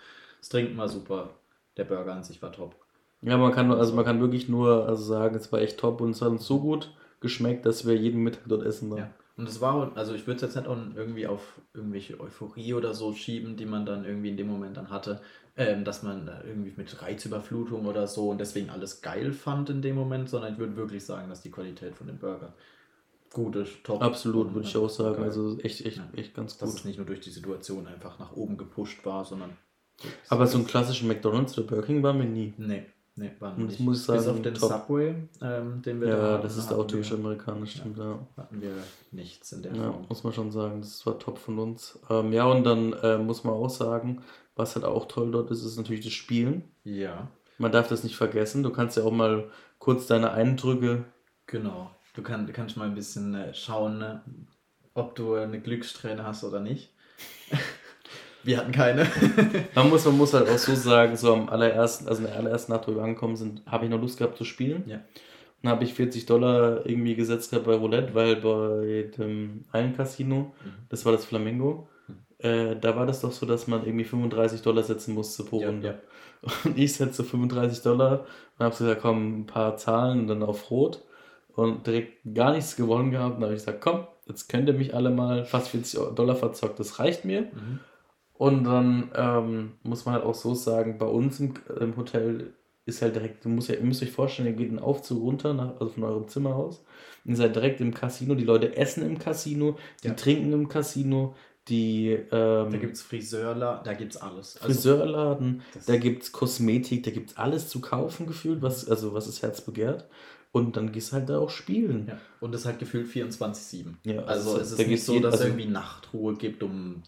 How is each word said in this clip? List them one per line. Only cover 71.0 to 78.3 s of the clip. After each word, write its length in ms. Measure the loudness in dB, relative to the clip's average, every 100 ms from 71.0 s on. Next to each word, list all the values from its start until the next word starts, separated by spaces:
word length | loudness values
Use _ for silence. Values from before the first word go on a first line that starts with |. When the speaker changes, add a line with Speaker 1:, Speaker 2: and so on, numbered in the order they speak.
| 4
Speaker 2:
war 80 |
das 100 | 4
Flamingo, 640 | 4 -2 -2 0 0 -2 -8 _ -20
Speaker 1:
Mhm. 80 | -20 -20 -4 0
Speaker 2:
äh, 300 | 2 2 2
da 220 | 2 2
war 80 | 2
das 160 | 0
doch 100 | -4
so, 140 | -2 0
dass 220 | 0 2
man 180 | -2 0
irgendwie 180 | -2
fünfunddreißig 580 | 0 0 0 2 2 2
Dollar 220 | 2 2
setzen 300 | 2 -2 -2
musste 300 | -4 -4 -6 -4
pro 160 | -2
Speaker 1:
Ja, 60 | -2
Speaker 2:
Runde. 200 | -2 -4 -8 -12 -20 -20 -12
Speaker 1:
ja. 80 | -8 -2 0
Speaker 2:
Und 120 | 4
ich 160 | 4 4
setze 280 | 0 -2
fünfunddreißig 580 | -2 0 2 2 0 2
Dollar 440 | 4 6 6 4 0